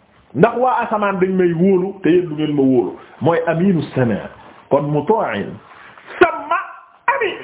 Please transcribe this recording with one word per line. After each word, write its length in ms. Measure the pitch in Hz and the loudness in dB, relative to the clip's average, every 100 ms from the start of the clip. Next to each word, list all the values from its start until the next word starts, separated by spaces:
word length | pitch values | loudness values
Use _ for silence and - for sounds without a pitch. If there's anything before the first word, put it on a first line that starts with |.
| _ _ _ | _ _ _
Ndax 200 | 117 208 233 | 0 2 2
waa 200 | 254 240 | 0 0
asamaan 400 | 226 214 202 196 | -2 -2 -2 0
dañ 140 | 185 | 0
may 200 | 185 180 | 2 2
wóolu 460 | 165 185 185 190 190 | 2 2 2 0 -2
te 80 | 147 | 2
yéen 180 | 180 165 | 2 0
du 60 | 151 | -4
ngeen 180 | 151 | -2
ma 80 | 147 | 2
wóolu. 300 | 135 127 - - - - | 2 4 0 -4 -16 -4
Mooy 220 | 139 165 | 0 0
aminu 380 | 165 165 196 175 | 0 0 2 0
samaa. 460 | 131 - 120 95 - - - - - | -2 -2 0 -2 -8 -18 -20 -20 -2
Kon 160 | 139 | -2
muta'in. 640 | 151 147 143 220 156 107 87 - - - - - - | 0 -2 0 0 0 -4 -8 -12 -20 -20 -20 -20 -8
Samma 440 | - 330 311 294 359 - - - _ | 0 2 0 -4 -4 -6 -14 -20 _
amin. 360 | - 277 208 - | -4 -2 -2 -6